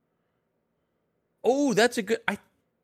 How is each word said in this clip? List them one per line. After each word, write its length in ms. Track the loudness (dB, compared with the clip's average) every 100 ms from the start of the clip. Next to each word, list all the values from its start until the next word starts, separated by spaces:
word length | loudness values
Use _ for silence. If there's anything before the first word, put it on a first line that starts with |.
| _ _ _ _ _ _ _ _ _ _ _ _ _ _
Oh, 300 | 0 2 2
that's 240 | 2 2 0
a 40 |
good, 160 | -4 -4 -4
I, 100 | -8 -12 _ _ _